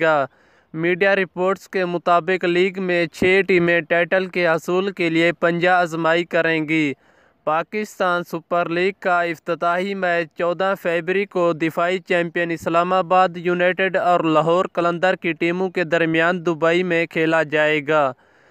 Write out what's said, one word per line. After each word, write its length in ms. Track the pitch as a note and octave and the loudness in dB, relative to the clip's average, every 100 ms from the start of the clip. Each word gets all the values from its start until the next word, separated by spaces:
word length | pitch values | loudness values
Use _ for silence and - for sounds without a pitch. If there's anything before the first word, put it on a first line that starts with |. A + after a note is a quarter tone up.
گا۔ 240 | D#3+ D3+ C3+ _ _ _ _ | 2 2 0 _ _ _ _
میڈیا 420 | D#3+ E3+ F3+ G3 G3 | -6 -2 0 2 0
رپورٹس 540 | F#3 - F#3 F#3+ - | -2 -2 -2 -2 -6
کے 160 | G3 F3+ | -4 -4
مطابق 600 | F3 F3 F3 E3 F#3 F3+ | -2 2 2 2 -2 0
لیگ 280 | F3 F#3+ F#3 | 0 0 -2
میں 280 | F#3 F3 E3+ | -2 -2 -2
چھ 360 | - F#3 F#3+ F#3 | 0 2 2 2
ٹیمیں 340 | F3+ E3+ E3+ | 2 4 0
ٹائٹل 440 | D#3+ E3+ F3 F#3+ F#3+ | 2 0 0 -2 -2
کے 220 | F3+ F3 | -2 0
حصول 440 | E3 - F3+ G3 | 0 0 -2 -2
کے 180 | F3+ E3+ | -2 -2
لیے 220 | D#3+ E3+ | 2 0
پنجہ 380 | E3 E3+ E3+ F3+ | 2 0 0 2
آزمائی 560 | F3+ F3 E3 E3 E3+ F3 | 2 0 -2 0 0 0
کریں 440 | E3+ E3 D#3+ D3+ | -2 0 0 0
گی۔ 240 | D#3+ D3+ C3 _ _ _ _ | 0 -2 -4 _ _ _ _
پاکستان 800 | - D#3 E3+ G#3+ G#3+ - F#3 F3 | -4 -2 -4 -8 -8 -4 -2 -2
سپر 460 | F3 E3+ - F3 E3+ | -4 -10 -4 -2 -2
لیگ 220 | E3+ F#3 G3 | -2 -2 -2
کا 220 | G3 F3 | -2 0
افتتاحی 720 | E3+ D#3+ - D#3+ E3+ F3 G3 | 0 -6 -6 -4 -2 -2 -4
میچ 340 | G3 F#3 E3+ E3 - | -4 -2 -2 -4 -4
چودہ 360 | F3 F3 F#3+ G3 | -4 -2 -2 -2
فیبری 440 | F3+ E3+ E3 F#3+ G3+ | -2 -2 -2 -2 -2
کو 280 | F#3 E3+ | 0 0
دفاعی 460 | D#3+ D#3+ E3 F3 F#3+ | 0 -2 -2 -2 -2
چیمپئن 520 | - F3+ E3+ F3 E3+ | -2 -2 0 -2 -4
اسلام 420 | E3 - E3 F3 | -4 -2 0 2
آباد 360 | F#3+ E3+ F#3 F#3 E3+ | 0 2 2 2 0
یونائیٹڈ 640 | E3+ F3 F3 F3+ F#3+ F3 | -2 0 0 2 0 0
اور 220 | F3 F3 | 2 2
لاہور 460 | E3 D#3 D#3+ F3 F#3+ | 4 2 4 2 0
قلندر 420 | - E3+ F3 F#3 F#3 | -2 -2 0 0 0
کی 180 | F3 | -2
ٹیموں 360 | D#3 E3+ F3 F#3+ | -2 -2 -2 -4
کے 140 | F3 | -4
درمیان 600 | E3+ E3 E3 D#3+ E3 F#3 E3 | 0 0 2 2 2 0 -2
دبئی 380 | D#3+ E3 E3+ | 0 2 2
میں 220 | F#3 E3 E3 | 0 0 -2
کھیلا 380 | E3+ D#3+ D#3+ | 0 2 2
جائے 440 | D#3 D3+ D3+ D3+ C#3+ | 0 0 2 0 0
گا۔ 260 | D#3 C#3 B2 _ _ _ | 0 0 -2 _ _ _